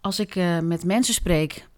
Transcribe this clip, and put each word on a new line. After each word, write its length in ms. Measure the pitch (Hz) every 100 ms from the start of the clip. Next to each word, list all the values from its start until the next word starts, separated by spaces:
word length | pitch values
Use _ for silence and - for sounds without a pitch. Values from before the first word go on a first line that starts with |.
als 200 | 196 190
ik, 160 | 208 190
eh, 220 | 180 170
met 260 | 165 170
mensen 300 | 175 214 269
spreek 540 | 226 - 160 156 - -